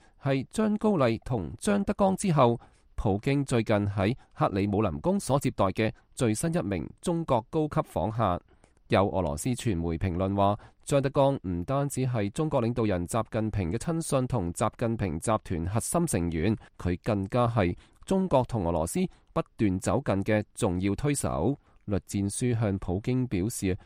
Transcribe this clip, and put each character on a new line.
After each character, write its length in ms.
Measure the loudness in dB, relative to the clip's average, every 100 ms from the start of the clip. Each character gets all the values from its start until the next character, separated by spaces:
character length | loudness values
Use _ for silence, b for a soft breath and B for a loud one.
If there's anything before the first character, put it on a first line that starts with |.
| b b
係 240 | -2 -2 -2
張 260 | 0 0 2
高 140 | 2
麗 280 | 4 2 2
同 280 | -2 -4 -4 -4
張 260 | 0 0
德 100 | 0 2
江 200 | 2 2
之 160 | 2
後， 260 | 4 4 4 b b b -4
普 240 | 0 0
京 220 | 0 0
最 180 | 2 0
近 140 | 2 2 0
喺 280 | 0 0 0 b
克 140 | -2 0
里 180 | 2 2
姆 160 | 2
林 80 | 0 0
宮 200 | -2 -2
所 180 | 0 0
接 120 | 0
待 160 | 0 0
嘅 260 | 2 -2 -2 b
最 200 | -2 0
新 180 | 0 0
一 80 | -2
名 260 | -2 -4 -6 -6
中 240 | -4 -2
國 200 | 0 -2 0
高 180 | -2 -2
級 120 | -2
訪 300 | -2 -2 -2
客。 300 | 0 0 -2 _ b b b 0
有 200 | 2 2
俄 120 | 0
羅 140 | -2 -2
斯 140 | -4
傳 260 | -2 -2 -2
媒 220 | -2 -2
評 180 | -2 0
論 180 | 0
話， 240 | 4 2 2 b b
張 180 | -2 0
德 80 | 2
江 280 | 2 2 2 -4
唔 160 | -4
單 220 | -2 -2 -2
止 140 | -2
係 300 | -2 0 -2
中 180 | -2 -2
國 140 | 0
領 100 | 0
導 120 | 0
人 220 | 0 0 -2
習 160 | -4 -2
近 200 | -2 -2
平 200 | -2 -2
嘅 60 | -2
親 240 | -4 -4
信 260 | -2 -2 0
同 240 | -2 -2
習 160 | -2 -2 -2
近 180 | -4 -2
平 240 | -2 -2
集 100 | 0 -2
團 220 | -2 -4 -2
核 120 | -2
心 280 | -2 -2 0
成 240 | 0 0
員， 260 | 0 0 0 B -6
佢 200 | -4 -2
更 240 | -2 -2 0
加 180 | 0 2
係 300 | 2 0 -2 b b -2
中 200 | 0 2
國 160 | 2 2
同 180 | -2 0
俄 60 |
羅 140 | 0 0
斯 140 | 0 -2 b b
不 80 | -6 -6 0
斷 200 | 2 2
走 220 | 0 0
近 120 | 0 0
嘅 180 | 2 0 0
重 260 | -2 0 0
要 140 | 0
推 200 | -2 -2
手。 400 | -2 -2 0 0 -2 _ -14 -4
栗 100 | -4
戰 340 | -2 -2 -2
書 300 | -2 -2 0
向 180 | 0 -2
普 220 | -2 -4
京 240 | -2 -2 0
表 220 | -2 -2
示， 280 | -2 -2 -2